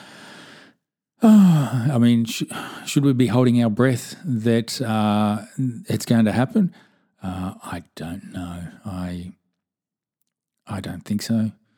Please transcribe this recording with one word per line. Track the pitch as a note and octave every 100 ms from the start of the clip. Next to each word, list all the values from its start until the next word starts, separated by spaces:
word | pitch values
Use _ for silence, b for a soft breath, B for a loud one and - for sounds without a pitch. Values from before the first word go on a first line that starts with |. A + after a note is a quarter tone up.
| B B B B B B B B _ _ _ _
<sighs> |
I | A3+ G#3+ F#3 D#3 B2 B2 A#2+ B2
mean, | A#2+ A#2 A#2
sh-, | - - B B B
should | - D3
we | C#3
be | B2+ A#2+
holding | B2 B2 A#2+
our | A#2
breath | G#2 C3 B2 - -
that, | E3+ A#2 A#2 A#2 A2+ -
uh, | A2+ A2 G#2+ G#2 G#2+ G#2 G#2 - C3 A#2 -
it's | -
going | - A#2 G#2+
to |
happen? | G2+ C3+ A3 F3+ b b b b _
Uh, | G2 F2+ F#2 -
I | - F2+ -
don't | - E2 F#2+ -
know. | F#2 F2 F2 E2 -
I, | G#2 F#2 F2+ F2+ F2+ - _ _ _ _ _ _ _ _ _ _ _ _ -
I | G2+
don't | - F2+
think | - G2+
so. | - A2+ A2 - _